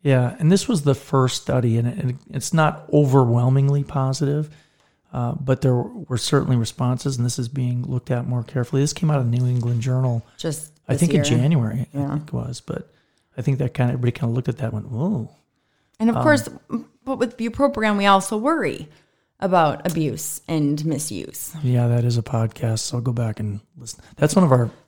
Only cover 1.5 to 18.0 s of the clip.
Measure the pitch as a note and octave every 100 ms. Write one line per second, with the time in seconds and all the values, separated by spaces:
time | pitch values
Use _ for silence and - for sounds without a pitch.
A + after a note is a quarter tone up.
1.5 | B2+ A#2+ A2+ A#2+ G3 B2+ B2+ - B2+ -
2.5 | E3 D3+ - - D3+ C#3+ C3+ B2 A#2+ B2
3.5 | C3+ C#3 C#3+ C#3 C3+ C3+ C3+ C#3 D3 D3+
4.5 | - _ _ _ _ _ B2 A#2+ D#3 C3+
5.5 | B2+ C3 B2 G#3 A#3+ D#3+ B2 - C#3+ -
6.5 | B2 A2 - B2 B2+ C#3+ B2+ B2 B2+ A#2+
7.5 | C3+ B2 B2 B2+ B2+ - A#2+ A#2+ B2 A2+
8.5 | C3 A#2+ C3+ D3 - D#3 C#3+ A#2+ A#2+ B2
9.5 | B2 A#2 A#2+ B2+ B2+ C3 A#2+ - - D#3+
10.5 | D3+ - _ - B2+ E3+ D3+ C#3+ - C3+
11.5 | D#3+ A2 A2+ B2 C#3 C#3+ D3 D3+ A#2+ B2
12.5 | B2 - - - _ _ _ _ - B2+
13.5 | C3 B2 - B2 B2 B2 - A#2 A#2+ B2
14.5 | A#2 A2 A2 A#2+ A2+ F3 F3+ A2 _ _
15.5 | _ _ _ _ _ A3+ A#3+ C#4 D4 -
16.5 | - _ A#3 - _ - C4 B3 - A3+
17.5 | A3+ C#4+ A3+ G#3+ G3+